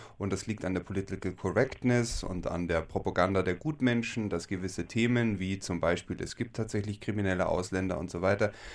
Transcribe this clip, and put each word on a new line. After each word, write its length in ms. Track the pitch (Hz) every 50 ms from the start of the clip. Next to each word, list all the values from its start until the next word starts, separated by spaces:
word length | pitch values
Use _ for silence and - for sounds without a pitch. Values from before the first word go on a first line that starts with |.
| - - - -
und 140 | 98 98 95
das 140 | 92 -
liegt 200 | - 107 107 -
an 80 | 92 92
der 80 | 90 87
Political 500 | - 98 98 92 - 92 90 - 92 90
Correctness 880 | - - 95 87 107 131 139 - - - 123 120 120 120 117 - - -
und 240 | - 92 90 85
an 220 | - 85 87 87 85
der 140 | 85 82 80
Propaganda 600 | - - 98 - 95 90 92 90 95 98 95 90
der 120 | 92 90
Gutmenschen, 720 | 90 - 151 151 147 127 127 120 117 113 117 - 117 110 101
dass 180 | 87 85 -
gewisse 400 | - 98 92 92 92 - - 87
Themen 540 | - - 113 117 120 123 123 117 113 104 90
wie 180 | 92 92 98 92
zum 220 | - - 90 85
Beispiel, 380 | 82 85 90 90 - - 87 -
es 160 | - - -
gibt 180 | - 113 - -
tatsächlich 460 | - 113 113 - 107 101 107 101 -
kriminelle 480 | - - 101 104 101 95 92 90 90 80
Ausländer 500 | 80 85 90 - 95 92 92 95 90 80
und 120 | 85 87
so 100 | - 87
weiter, 320 | 90 95 101 98 107 101 - - - - -